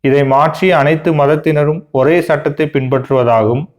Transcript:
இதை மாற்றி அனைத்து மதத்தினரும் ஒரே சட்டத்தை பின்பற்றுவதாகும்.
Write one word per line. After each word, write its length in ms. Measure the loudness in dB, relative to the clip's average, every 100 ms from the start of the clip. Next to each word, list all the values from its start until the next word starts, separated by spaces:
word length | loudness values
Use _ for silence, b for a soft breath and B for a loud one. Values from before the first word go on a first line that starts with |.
இதை 180 | 2 2 2
மாற்றி 420 | 2 0 0 0
அனைத்து 380 | 2 0 0 -2
மதத்தினரும் 680 | 0 0 0 0 0 -2 -4 -4
ஒரே 260 | -2 2 0
சட்டத்தை 440 | 0 -2 -2 -4 -2
பின்பற்றுவதாகும். 960 | -2 -2 -4 -2 0 2 2 0 -2 -6